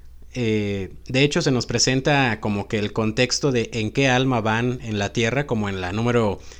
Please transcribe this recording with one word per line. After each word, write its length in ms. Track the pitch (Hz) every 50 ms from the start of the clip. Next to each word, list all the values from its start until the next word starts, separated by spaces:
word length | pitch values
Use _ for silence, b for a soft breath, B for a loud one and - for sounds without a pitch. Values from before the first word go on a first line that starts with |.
| b b - - - - -
Eh, 600 | 127 120 110 110 107 104 101 101 98 92 85 - - - -
de 160 | 123 131 143
hecho, 180 | 143 - 175
se 80 | 156 143
nos 160 | 131 120 -
presenta 760 | - 113 113 - 135 131 131 127 156 143 139 131 120 107 -
como 280 | - 107 101 101 98 -
que 100 | 113 107
el 140 | 104 101
contexto 600 | - 113 110 110 107 127 127 123 - - - 143
de 180 | 127 117 110 - -
en 160 | 117 107 107
qué 180 | - 139 139 131
alma 320 | 123 127 131 135 127 117
van 380 | 104 110 110 113 120 123 123 -
en 160 | - 113 107 104
la 140 | 101 98
Tierra, 340 | - 120 113 113 120 139 143
como 220 | - 127 110 104 101
en 120 | 98 95
la 120 | 92 87
número 480 | 95 110 113 120 120 120 113 101 92 b b b b